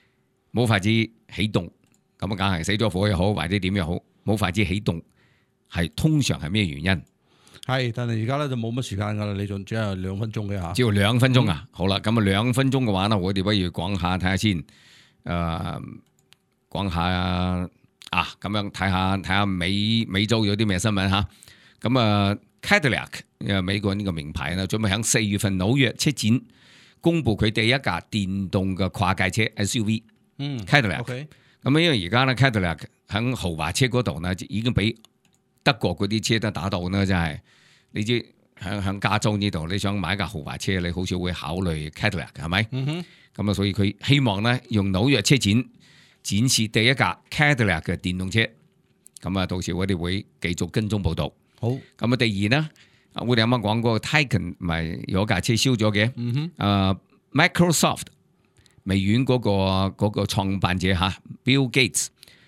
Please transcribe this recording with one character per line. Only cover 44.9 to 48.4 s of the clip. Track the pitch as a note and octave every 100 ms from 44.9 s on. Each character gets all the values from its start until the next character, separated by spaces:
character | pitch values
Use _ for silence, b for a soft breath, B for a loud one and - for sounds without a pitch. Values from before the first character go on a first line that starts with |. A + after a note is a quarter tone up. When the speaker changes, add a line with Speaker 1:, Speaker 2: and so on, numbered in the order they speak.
Speaker 1:
紐 | F#2 B2
約 | C3
車 | G2+ C#3
展 | G2+ A2 C3 - b b b b
展 | - G2 B2+
示 | - A2
第 | A2+ A2+
一 | C3
架 | G2+ F2 -
Cadillac | - D3 C#3 G#2+ D#2+
嘅 | - F2
電 | F2+ F2+
動 | F#2
車。 | A2+